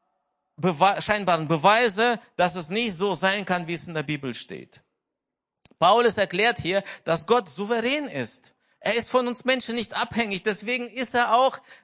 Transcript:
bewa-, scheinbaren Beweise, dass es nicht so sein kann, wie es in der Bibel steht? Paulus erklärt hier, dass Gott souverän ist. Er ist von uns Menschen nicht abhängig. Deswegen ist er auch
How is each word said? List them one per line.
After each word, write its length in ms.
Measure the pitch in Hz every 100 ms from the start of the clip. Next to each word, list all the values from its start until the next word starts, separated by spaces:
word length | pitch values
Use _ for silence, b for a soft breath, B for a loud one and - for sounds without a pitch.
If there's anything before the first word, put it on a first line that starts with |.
| _ _ _ _ _ -
bewa-, 440 | 175 147 190 165
scheinbaren 460 | - 208 185 170 151
Beweise, 720 | 160 175 220 240 190 240 226 B -
dass 180 | 175
es 160 | 170 151
nicht 240 | 208 240
so 220 | 165 202 170
sein 300 | 190 202 190
kann, 220 | 180 165
wie 60 |
es 140 | 170 -
in 80 | 156
der 80 |
Bibel 320 | 143 147 139 117
steht? 480 | - 71 64 - _ _ _ _ _ _ _ _ - _
Paulus 380 | 170 220 240 202
erklärt 420 | 190 180 226 226
hier, 240 | 160 190 190 B -
dass 200 | 165 -
Gott 240 | 240 -
souverän 580 | - 202 233 233 294 277
ist. 460 | 143 117 - - _ _ _
Er 140 | - 233
ist 140 | 220
von 180 | 254 240
uns 160 | 233
Menschen 320 | 247 262 - 240
nicht 180 | 214
abhängig. 500 | 185 240 220 226 190
Deswegen 440 | 220 196 208 247 240
ist 260 | 226 254
er 220 | 247 240 233
auch 240 | 262 - B B